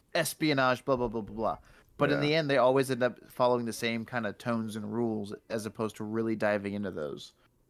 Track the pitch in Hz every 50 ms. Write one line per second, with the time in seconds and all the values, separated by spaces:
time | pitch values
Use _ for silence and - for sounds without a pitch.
0 | _ _ - 175 151 - - - 156 151 143 135 131 127 127 117 - 139 139 123
1 | 123 113 107 113 104 95 101 110 110 95 80 - - - - - _ _ _ -
2 | 143 139 143 143 143 147 151 165 156 139 139 131 120 127 131 139 135 131 131 120
3 | 123 120 104 - - - - - 127 123 123 120 120 113 104 - 120 117 113 113
4 | 110 - 127 123 110 101 98 - - 120 117 113 110 110 104 110 104 104 110 117
5 | 120 113 110 107 101 98 - - _ - 120 117 104 110 - - 110 104 - -
6 | 110 107 110 113 113 113 110 104 107 104 104 101 98 101 101 104 101 92 92 87
7 | 76 71 - - - - _ _ _ _ _ _ _